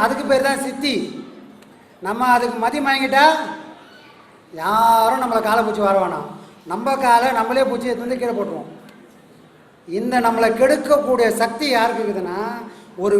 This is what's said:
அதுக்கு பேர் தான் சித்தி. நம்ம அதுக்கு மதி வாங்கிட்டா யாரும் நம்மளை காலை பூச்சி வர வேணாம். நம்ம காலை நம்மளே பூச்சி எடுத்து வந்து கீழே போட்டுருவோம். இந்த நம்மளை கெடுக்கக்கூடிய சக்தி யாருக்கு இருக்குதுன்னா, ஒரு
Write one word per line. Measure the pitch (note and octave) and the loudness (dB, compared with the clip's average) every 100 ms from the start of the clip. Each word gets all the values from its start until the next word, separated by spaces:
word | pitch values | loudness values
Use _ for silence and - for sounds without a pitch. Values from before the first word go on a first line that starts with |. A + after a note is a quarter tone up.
அதுக்கு | A3+ C4+ - | 0 -2 0
பேர் | C4 C#4 | 0 2
தான் | C4+ C4+ | -2 -4
சித்தி. | - C#4+ A3 - - - - - - - - - - F#3 | -4 -4 -4 -6 -10 -16 -20 -20 -20 -20 -20 -20 -12 -8
நம்ம | A3 B3+ B3 | -2 2 2
அதுக்கு | A#3+ A#3 | 2 -2
மதி | A3+ C#4+ | -4 -2
வாங்கிட்டா | C#4 C4+ C4 C4 D4+ D#4+ - - - - - - - - - - - | -2 0 2 6 6 4 -4 -12 -16 -20 -20 -20 -20 -20 -20 -20 -20
யாரும் | E3 E3+ G#3+ A#3 A3+ A3+ C4 | -6 -2 2 4 6 4 2
நம்மளை | B3+ A3+ | 0 0
காலை | A3 A3+ | 2 2
பூச்சி | A3 G#3+ | 0 0
வர | G3+ G3 | 2 2
வேணாம். | F3+ D#3+ C3+ - - - - | 0 -4 -10 -14 -20 -20 -10
நம்ம | F#3 B3 C4+ | -6 -2 0
காலை | B3+ A#3 B3+ | 4 4 4
நம்மளே | A3+ A3+ B3+ | 0 0 0
பூச்சி | C4 A#3+ B3 | 0 -2 -4
எடுத்து | A#3 A#3+ | -6 -4
வந்து | B3+ | -4
கீழே | A#3+ G#3+ | -4 -4
போட்டுருவோம். | G3 D#3 - - - - - - - - - - - _ - | -6 -8 -12 -18 -20 -20 -20 -20 -20 -20 -20 -20 -20 _ -8
இந்த | F3+ B3 B3+ | -6 -2 0
நம்மளை | A#3 A3+ A3+ A3+ | 0 2 0 2
கெடுக்கக்கூடிய | C4 D4+ - D4 B3 B3 A3+ G#3+ | 2 2 2 0 2 2 2 2
சக்தி | A3+ - D4 | -2 -2 -2
யாருக்கு | A#3+ A#3 A#3+ | 0 0 -2
இருக்குதுன்னா, | G#3+ G3 F3+ F#3 A3 A#3 A3+ - - - | -4 -4 -6 -6 -6 -8 -12 -20 -20 -6
ஒரு | G3 G#3 | 0 2